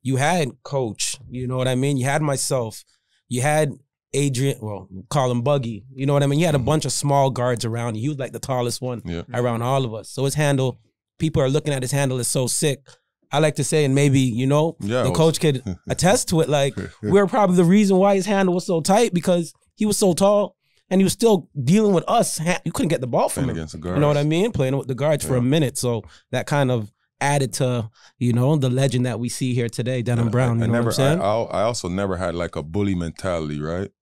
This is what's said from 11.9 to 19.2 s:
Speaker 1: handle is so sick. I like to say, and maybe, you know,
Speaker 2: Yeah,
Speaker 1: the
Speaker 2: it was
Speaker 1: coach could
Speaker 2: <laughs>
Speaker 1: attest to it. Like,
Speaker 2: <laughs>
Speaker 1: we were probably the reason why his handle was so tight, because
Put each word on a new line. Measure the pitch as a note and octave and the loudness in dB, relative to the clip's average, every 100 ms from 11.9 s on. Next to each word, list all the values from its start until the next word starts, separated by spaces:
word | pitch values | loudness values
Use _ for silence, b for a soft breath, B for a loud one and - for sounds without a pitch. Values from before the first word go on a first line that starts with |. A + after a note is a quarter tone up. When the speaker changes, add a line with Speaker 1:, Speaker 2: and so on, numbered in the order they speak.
Speaker 1:
handle | C#3 C3+ B2+ | 0 0 -2
is | A#2 | -2
so | C#3 B2 | -2 -2
sick. | - D#3 C3+ _ _ _ _ _ | 0 -2 -2 _ _ _ _ _
I | C#3+ | 0
like | D#3 D3 | 2 0
to | |
say, | C3 D#3 C#3+ | 0 2 2
and | C#3 | 4
maybe, | C#3+ C3+ | 4 4
you | C3 A2 C3 | 2 0 2
know, | D3 D#3+ - | 2 2 -2
Speaker 2:
Yeah, | G2+ B2 | -4 0
Speaker 1:
the | G2 | 0
Speaker 2:
it | |
was | F2+ | 4
Speaker 1:
coach | D#3+ D3+ | 2 4
could | D#3+ C3 | 0 0
Speaker 2:
<laughs> | G2+ F2 - | -4 -10 -6
Speaker 1:
attest | - E3+ B3 - | 0 4 2 2
to | E3 | 0
it. | C3+ | 2
Like, | C#3+ C#3 G#2+ F#2 | 2 0 -2 -10
Speaker 2:
<laughs> | - | -6
Speaker 1:
we | G#2+ | 2
were | G3 G3 | 4 4
probably | - G3 F3+ | 4 4 6
the | |
reason | E3+ G3+ G3+ F#3 | 6 6 6 4
why | G3+ G3 | 4 2
his | F#3+ | 2
handle | G3 F#3+ F3 | 2 2 0
was | - | -2
so | E3+ | -2
tight, | D#3+ G3+ A#3 | 2 4 4
because | F3 | 0